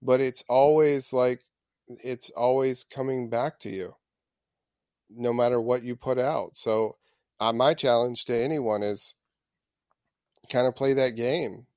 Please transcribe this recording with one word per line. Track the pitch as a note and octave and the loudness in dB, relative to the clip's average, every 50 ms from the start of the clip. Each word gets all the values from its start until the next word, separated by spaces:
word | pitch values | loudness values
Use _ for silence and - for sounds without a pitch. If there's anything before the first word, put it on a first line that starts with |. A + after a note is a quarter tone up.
But | - B2+ B2+ C3 | 0 2 2 4
it's | C3+ C3 B2 - - - | 2 0 -4 -6 -4 0
always, | A#2+ C3 C#3 D3 D3+ D#3 D#3 D3 C#3+ C3+ B2+ - | 4 6 6 6 6 6 6 4 2 0 -2 -2
like, | C3 B2+ B2+ B2+ B2+ B2 _ _ _ _ _ _ _ _ _ - | 0 2 2 2 0 -2 _ _ _ _ _ _ _ _ _ -20
it's | A#2+ - - B2+ B2+ A#2 - - | -18 -12 -10 -10 -8 -8 -10 -10
always | - - A#2+ B2+ B2+ C3+ C3 C3 B2+ - - | -4 -2 0 2 2 2 0 0 -2 -4 -10
coming | - - C3+ C3 C3+ C3 B2+ B2 A2+ | -12 -10 -8 -6 -4 -4 -4 -4 -4
back | A#2 A#2 B2+ D#3 - - | -4 -4 -4 -4 -6 -10
to | - A2 | -12 -10
you, | G2 F#2+ F2+ F2 - _ _ _ _ _ _ _ _ _ _ _ _ _ _ _ _ _ _ _ _ _ _ _ | -10 -10 -10 -12 -14 _ _ _ _ _ _ _ _ _ _ _ _ _ _ _ _ _ _ _ _ _ _ _
no | G#2+ A#2+ A#2+ A#2+ | -10 -4 -2 0
matter | A#2+ A#2+ A#2+ B2 B2 A#2+ | 2 2 2 2 2 0
what | A2+ A#2+ B2 B2+ A#2 | 0 0 -2 -2 -4
you | B2 A#2+ | -6 -10
put | B2 - C3+ B2+ B2+ | -6 -4 -2 -2 0
out. | B2 C#3 D#3+ C3 F#2 E2 - - | 0 -2 -2 -4 -6 -6 -8 -6
So, | - A#2 A2 A2 A2+ G#2+ - _ _ _ _ _ _ _ _ - | -2 0 0 0 0 -2 -4 _ _ _ _ _ _ _ _ -4
uh, | G#2+ A2+ A#2 | -2 0 2
my | A#2 B2+ C#3 E3 | 4 4 2 2
challenge | - - C3 A#2+ A#2 A#2+ B2 A#2+ A#2 - | 2 2 2 2 2 2 0 -4 -6 -6
to | - A#2+ | -2 -2
anyone | A#2 A#2+ C#3 D#3+ D3+ B2+ A2 G#2+ G#2 G#2 | -2 0 -2 -2 -2 -2 -2 -2 0 -2
is | G#2 G#2 G2 - - - _ _ _ _ _ _ _ _ _ _ _ _ _ _ _ _ _ _ _ _ _ _ _ _ _ _ - | -2 -4 -4 -8 -10 -12 _ _ _ _ _ _ _ _ _ _ _ _ _ _ _ _ _ _ _ _ _ _ _ _ _ _ -4
kinda | - B2 B2 B2+ A#2 | 0 0 0 0 0
play | - C3+ C#3 C3+ | 0 0 0 2
that | C3+ C3 B2+ A2+ | 2 2 0 0
game, | A2+ A#2 B2 C#3+ F3 D3+ G#2+ F#2 A2 B2 _ _ | -2 -2 -2 -2 -2 -2 -4 -8 -12 -18 _ _